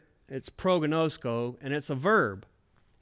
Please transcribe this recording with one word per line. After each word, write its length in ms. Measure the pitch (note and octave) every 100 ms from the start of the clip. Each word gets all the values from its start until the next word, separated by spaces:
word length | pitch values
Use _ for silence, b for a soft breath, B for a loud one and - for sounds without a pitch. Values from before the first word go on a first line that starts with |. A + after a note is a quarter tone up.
| _ _ _
it's 220 | C3+ -
prognosko, 1080 | - F#3 F3+ D3+ D#3+ D#3+ - B2+ A#2 A#2+ B2
and 140 | C3+
it's 160 | D3 C#3+
a 40 |
verb. 520 | C3+ E3+ G#3+ A#2 G2 - _ _ _ _ _